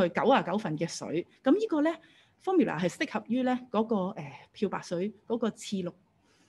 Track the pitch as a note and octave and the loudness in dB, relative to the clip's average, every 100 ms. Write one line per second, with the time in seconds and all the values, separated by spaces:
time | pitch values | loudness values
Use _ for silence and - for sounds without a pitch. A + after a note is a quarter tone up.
0 | F3 E3+ F3 C4 E3+ G3 F#3 D#3 E3 - | 2 4 4 4 4 -2 -2 -4 -4 -6
1 | A2 D3+ - _ C4 F#4+ A4 D#4 D#4 E4 | -4 -4 -4 _ 2 4 4 2 0 -2
2 | - - _ _ - F#4 G#3+ D#3 F3+ - | -8 -20 _ _ 0 2 2 2 -2 -2
3 | - G#3+ G#3+ B3 B3+ B3+ - G3+ A3 G#3+ | -4 -4 -2 -2 0 -2 -2 -2 0 0
4 | F3+ E3+ C#3+ - - - G3 E3+ - E3+ | -2 -6 -12 -14 -18 -4 -4 -4 -6 -4
5 | G3+ - - A#3 A3 - - G3 F3 - | -4 -6 -6 -4 -2 -4 -6 -6 -6 -10
6 | _ _ _ _ | _ _ _ _